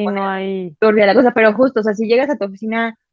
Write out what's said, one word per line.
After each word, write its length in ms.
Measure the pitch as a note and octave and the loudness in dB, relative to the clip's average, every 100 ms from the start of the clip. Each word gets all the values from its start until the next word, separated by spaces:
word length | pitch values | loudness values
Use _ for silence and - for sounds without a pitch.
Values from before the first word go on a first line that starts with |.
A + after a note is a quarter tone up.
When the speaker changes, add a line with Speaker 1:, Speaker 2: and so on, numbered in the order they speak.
| G#3 | -2
Speaker 1:
no 60 | |
Speaker 2:
poner 100 | G3 | -4
Speaker 1:
hay 540 | G3 F#3+ G3 F#3+ F3+ D3+ | -4 -4 -6 -6 -8 0
Speaker 2:
turbia 240 | G#3+ G#3+ G3+ | 2 4 4
la 80 | |
cosa, 180 | G#3 B3 | 4 2
pero 200 | A#3 A3 | 4 2
justo, 280 | G#3 C4 A3 | 2 0 0
o 20 | |
sea, 120 | G#3+ | -2
si 120 | G#3 A3 | -4 0
llegas 240 | A#3 C4+ | 0 0
a 60 | D#4 | -4
tu 80 | |
oficina 520 | G3+ G3 A3 A3+ A3+ A3+ _ | -8 -8 -6 -4 -6 -8 _